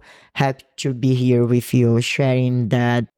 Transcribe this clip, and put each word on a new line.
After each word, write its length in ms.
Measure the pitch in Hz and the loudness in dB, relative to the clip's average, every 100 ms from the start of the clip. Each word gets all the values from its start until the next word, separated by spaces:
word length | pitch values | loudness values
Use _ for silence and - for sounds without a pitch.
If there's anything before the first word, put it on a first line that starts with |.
| - - _ - | -8 -20 _ -4
happy 280 | 135 131 _ - | -2 -4 _ -10
to 160 | 139 | -8
be 220 | 123 131 127 | -2 0 2
here 300 | 127 120 120 | 2 2 2
with 280 | 123 - | 0 0
you, 260 | 123 117 117 | 0 2 2
sharing 680 | - - 135 127 127 123 107 | 0 -2 0 0 0 0 -2
that. 380 | 123 120 120 113 | 0 0 -2 -4